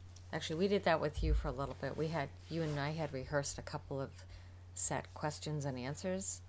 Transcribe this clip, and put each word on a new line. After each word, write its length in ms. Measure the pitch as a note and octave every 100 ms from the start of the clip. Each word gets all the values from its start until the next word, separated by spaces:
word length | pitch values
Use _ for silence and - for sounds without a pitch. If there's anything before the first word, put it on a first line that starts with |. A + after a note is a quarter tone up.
| - - -
Actually, 240 | D#3+ - D#3+
we 80 | G3
did 160 | G3
that 160 | F#3 D#3
with 220 | D3 -
you 120 | D#3
for 140 | D3 D#3
a 40 |
little 240 | B2+ C3+ C3
bit. 160 | C#3 C3
We 120 | D#3
had, 200 | D#3+ C3+ - -
you 140 | D#3+
and 160 | D#3 D3
I 120 | C#3+
had 220 | D#3+ D3+
rehearsed 460 | C3+ C3 D3 C#3+ -
a 40 |
couple 380 | - D3+ - C#3
of 100 | C3+ - - - - - -
set 380 | - - C#3+ -
questions 500 | - D3+ D3 D#3 D3+
and 140 | C#3 B2+
answers, 600 | B2 D3 F#3+ F#3 G3 -